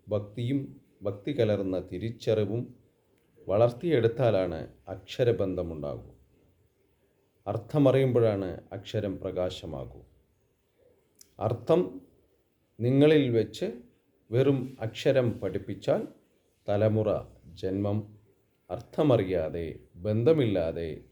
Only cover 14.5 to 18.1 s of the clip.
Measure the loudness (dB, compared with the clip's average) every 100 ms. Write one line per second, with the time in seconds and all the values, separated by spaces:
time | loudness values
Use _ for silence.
14.5 | 2 -2 -8 -10 -2 2 2 2 -2 -6
15.5 | -6 -6 -6 -2 -2 -4 -14 _ _ _
16.5 | _ -4 2 2 2 0 -2 -4 -18 -20
17.5 | -8 -4 -2 -2 -2 -6